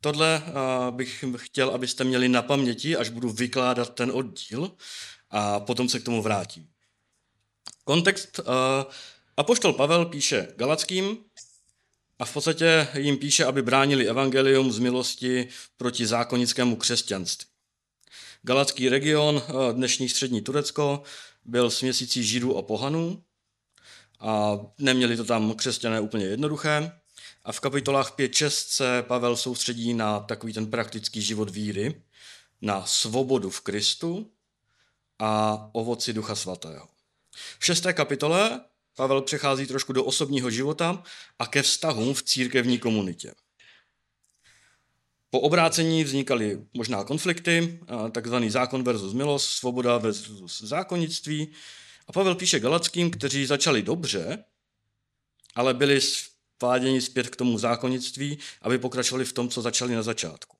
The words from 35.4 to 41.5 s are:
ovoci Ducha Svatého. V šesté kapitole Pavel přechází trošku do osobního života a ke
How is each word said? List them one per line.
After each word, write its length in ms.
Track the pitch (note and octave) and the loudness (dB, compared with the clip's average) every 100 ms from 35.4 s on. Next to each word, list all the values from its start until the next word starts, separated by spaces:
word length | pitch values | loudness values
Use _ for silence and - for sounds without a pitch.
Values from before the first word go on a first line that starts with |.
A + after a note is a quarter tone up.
| G#2+ G#2+ G#2+ | 2 0 -4
ovoci 400 | A#2 A2+ A#2 - | -6 -4 -4 -4
Ducha 220 | A2 G#2 G2+ | -4 -4 -6
Svatého. 520 | F#2 F2 E2+ D2 - _ _ _ _ - - - | -6 -8 -12 -16 -20 _ _ _ _ -18 -18 -4
V 60 | - | 0
šesté 280 | E3+ F3+ | 2 2
kapitole 680 | F3 D3 C#3 D3 F3 G#3+ B3 - _ _ - | 2 2 2 2 4 2 0 -12 _ _ -2
Pavel 260 | C3 C3+ | 2 2
přechází 460 | C3+ D3 C#3+ C3+ C3+ | 0 -2 0 0 -2
trošku 260 | B2+ - | -4 -2
do 100 | C3 | 0
osobního 460 | C3 A#2+ C#3+ C3+ B2 | 0 0 0 0 0
života 540 | A2+ C3+ D3+ E3+ F3 - - - _ | -2 -2 0 -2 -2 -8 -20 -20 _
a 80 | |
ke 140 | A#2+ | -2